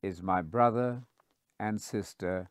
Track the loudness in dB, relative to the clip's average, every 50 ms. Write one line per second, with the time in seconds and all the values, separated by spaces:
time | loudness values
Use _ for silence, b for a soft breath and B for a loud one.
0 | -4 -4 -6 -4 0 2 2 2 2 0 2 4 4 4 4 2 0 0 -2 -4
1 | -10 _ _ _ _ _ _ _ _ _ _ _ -4 -2 -2 -4 -6 -4 -4 -4
2 | -4 -4 -8 _ -4 -2 -2 -2 -4 -8